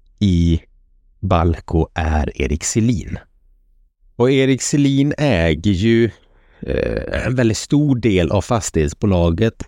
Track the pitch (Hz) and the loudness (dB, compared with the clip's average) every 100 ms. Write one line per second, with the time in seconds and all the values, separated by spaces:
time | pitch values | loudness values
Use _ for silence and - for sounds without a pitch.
0 | _ - 101 87 85 80 - _ _ _ | _ -2 0 2 2 0 -2 _ _ _
1 | _ _ 95 90 87 80 - 82 80 - | _ _ -2 0 0 -2 -2 -2 -2 -4
2 | 80 78 73 - 69 - - - 110 110 | -2 -2 -4 -4 -4 -4 -4 -2 -2 -2
3 | - - - _ _ _ _ _ _ _ | -6 -12 -16 _ _ _ _ _ _ _
4 | _ - 123 135 135 131 - 151 139 139 | _ -2 0 2 2 0 0 0 2 2
5 | 143 - 147 98 82 76 92 92 110 117 | 0 0 0 2 2 0 0 0 2 2
6 | 117 - _ _ _ - - - - 55 | 2 -2 _ _ _ -16 -6 -4 -2 -4
7 | - - - 127 117 107 - 147 147 127 | -6 -6 -4 0 0 0 -2 0 2 0
8 | 113 95 82 101 - 120 - 85 76 - | 2 2 2 0 0 -4 -2 -2 -2 0
9 | 104 92 85 82 113 - | 0 2 2 2 -2 -4